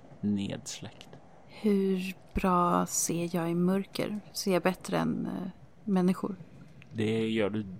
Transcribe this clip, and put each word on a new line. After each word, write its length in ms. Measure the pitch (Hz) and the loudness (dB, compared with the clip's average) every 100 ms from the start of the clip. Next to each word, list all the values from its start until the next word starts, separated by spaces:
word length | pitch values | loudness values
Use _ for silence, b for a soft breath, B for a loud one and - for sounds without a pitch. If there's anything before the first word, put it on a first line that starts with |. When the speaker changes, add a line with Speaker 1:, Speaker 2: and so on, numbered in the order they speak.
| - - | -20 -6
Speaker 1:
nedsläckt. 880 | 104 101 101 - - - - - - - - - - | -2 -2 -2 -6 -10 -12 -14 -16 -20 -20 -20 -20 -20
Speaker 2:
Hur 680 | - 214 196 190 185 190 185 - | -4 2 2 2 0 -4 -10 -8
bra 520 | - 190 180 175 180 180 | -2 2 4 4 4 2
ser 500 | - - 165 170 175 | -2 -2 -2 0 0
jag 140 | 165 | 0
i 40 | |
mörker? 680 | 170 180 190 196 - - 208 - | 2 4 2 0 -4 -4 -4 -8
Ser 200 | - - | -6 0
jag 100 | 180 | 2
bättre 360 | 185 180 - 170 | 2 -2 -2 -2
än, 280 | 160 160 - | 0 -2 -4
eh, 240 | - 185 - - - | -6 -8 -10 -20 -12
människor? 520 | - 185 180 185 - 190 - - - - - | 0 4 4 2 -2 -8 -12 -20 -20 -20 -12
Speaker 1:
Det 360 | 110 107 113 110 | -2 0 2 2
gör 220 | 110 101 | 2 0
du 160 | 107 98 92 | 0 -6 -8